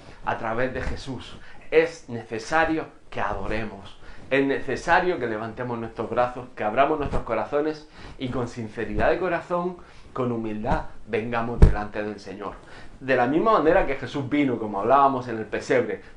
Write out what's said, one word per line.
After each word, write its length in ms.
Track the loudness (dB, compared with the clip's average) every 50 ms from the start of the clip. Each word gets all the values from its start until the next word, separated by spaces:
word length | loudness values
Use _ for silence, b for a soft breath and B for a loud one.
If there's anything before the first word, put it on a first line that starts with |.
| B B B B B
a 140 | -4 -4 -4
través 340 | -4 -4 -2 0 -2 -2
de 120 | -2 -4 -4
Jesús, 520 | -4 -6 -6 -6 -8 -10 -10 -10 -14 -16 -16 B B B B B B
es 360 | 4 4 4 4 0 -8 -14 -10
necesario 800 | -10 -10 -8 -8 -8 -8 -4 0 2 2 4 2 2 -2 -4 -8 -12 -20 -18 -10
que 100 | -6 -4
adoremos, 800 | -4 -2 -2 -4 -4 -4 -4 -4 -4 -6 -8 -12 -16 -16 -16 -18 B B B B B B
es 160 | 2 2 2
necesario 720 | 2 0 -2 -2 -4 -6 -4 0 2 2 4 4 2 0 -2
que 80 | -2
levantemos 540 | -4 -4 -4 -6 -6 -6 -6 -6 -4 -4 -4
nuestros 320 | -6 -8 -6 -6 -6 -2
brazos, 340 | 0 0 0 0 -2 -8 -12 -12 -8
que 80 | -4 -4
abramos 360 | 0 2 4 4 4 2 0
nuestros 240 | -2 -2 -2 -2 -2
corazones 640 | 0 -2 -2 -2 0 0 0 0 0 -4 -6 -12 B B B B B B B
y 100 | -6 -4
con 180 | -2 -2 -4 -4
sinceridad 600 | -6 -8 -10 -8 -6 -6 -6 -4 0 2 2 2
de 80 | 2 2
corazón, 600 | 0 -2 -2 -2 -2 -2 -2 -2 -2 -2 -4 -8 B B B B B B -6
con 180 | -4 -2 -2
humildad, 520 | -2 -2 -4 -4 -4 -4 0 0 0 0 -2 -6 -10 -12 -10 -4
vengamos 520 | -2 -2 -2 0 -2 -2 -2 0 8 10
delante 440 | 10 10 10 6 -2 -4 -4 -4 -4
del 160 | -4 -6 -8
Señor. 340 | -10 -12 -12 -10 -10 -10 -10 -12 B B B B B B B -8
De 160 | 0 2 4
la 100 | 4 4
misma 280 | 4 4 4 4 6 4
manera 340 | 6 6 6 6 6 4 2
que 80 | -2
Jesús 340 | -4 -6 -6 -4 -4 -4 0
vino, 300 | 2 2 2 2 2 0
como 220 | -2 -4 -4 -2
hablábamos 460 | 2 4 6 8 6 6 4 2 -4 -4
en 120 | -6 -6
el 60 | -6
pesebre, 560 | -4 -6 -6 0 2 2 2 2 0 -4 -8 B B B